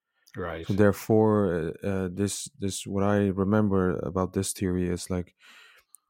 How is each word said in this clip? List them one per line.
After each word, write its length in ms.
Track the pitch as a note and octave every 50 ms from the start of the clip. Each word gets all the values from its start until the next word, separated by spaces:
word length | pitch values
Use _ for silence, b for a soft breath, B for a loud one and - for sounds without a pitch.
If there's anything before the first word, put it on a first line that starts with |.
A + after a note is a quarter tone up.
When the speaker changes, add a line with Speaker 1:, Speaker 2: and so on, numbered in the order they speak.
| _ _ _ _ _ _ -
Speaker 1:
Right. 280 | G2 F2 E2+ D#2+ E2 E2
Speaker 2:
So 80 | - G2+
therefore, 1000 | F#2+ G#2 G2+ F#2+ - - - A2 A2 A2 A2 G#2+ G#2 G2+ F2+ F2 E2 D#2+ E2 - - -
uh, 40 |
uh, 220 | G2 F#2+ F#2+ F#2 F2+
this, 380 | F2+ F#2+ G2+ G2 - - - - _
this, 300 | - G2+ F#2+ - - -
what 160 | G2+ G2 G2 G2
I 240 | G2+ G#2 G2+ G2+
remember 720 | G2 F2+ G2 F#2+ G2 G#2+ G#2+ G#2+ G2 G2 F#2+ F#2 F#2 D#2+ -
about 320 | - D2 F2+ F#2 F#2 F2
this 220 | - G2 F#2+ - -
theory 340 | - G2+ F2+ F2+ F#2 F2+
is, 220 | F2 F2+ F2 - -
like, 260 | F#2 F2+ F2 _ _ b b b b b b b b b b b b _ _